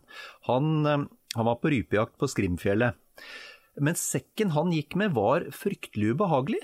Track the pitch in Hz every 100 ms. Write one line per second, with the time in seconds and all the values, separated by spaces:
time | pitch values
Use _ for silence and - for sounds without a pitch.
0 | - - - - - 123 156 156 147 143
1 | 139 - - 113 113 120 170 135 90 101
2 | 110 - - - 98 87 101 104 120 -
3 | _ - - - - - _ - 143 175
4 | - 143 - - 208 147 175 165 - 175
5 | 214 120 101 151 160 - - - - 104
6 | 104 139 202 143 143 349